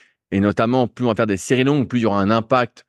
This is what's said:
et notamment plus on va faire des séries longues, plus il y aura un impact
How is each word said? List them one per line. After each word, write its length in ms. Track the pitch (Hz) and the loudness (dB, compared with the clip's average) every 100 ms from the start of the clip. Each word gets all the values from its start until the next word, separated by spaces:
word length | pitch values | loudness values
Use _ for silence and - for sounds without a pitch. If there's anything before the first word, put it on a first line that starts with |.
| _ _ _ | _ _ _
et 100 | 98 | 0
notamment 480 | 104 101 113 127 120 | 0 2 0 0 -2
plus 160 | - | -2
on 40 | 120 | -2
va 60 | |
faire 120 | 110 110 | 0 -2
des 100 | 98 | -2
séries 280 | - 127 | -2 0
longues, 220 | 135 147 120 | 0 0 -2
plus 140 | 123 | -2
il 20 | |
y 40 | 113 | 0
aura 140 | 101 | 0
un 100 | 98 | 2
impact 540 | 113 110 127 120 _ | 0 0 0 -2 _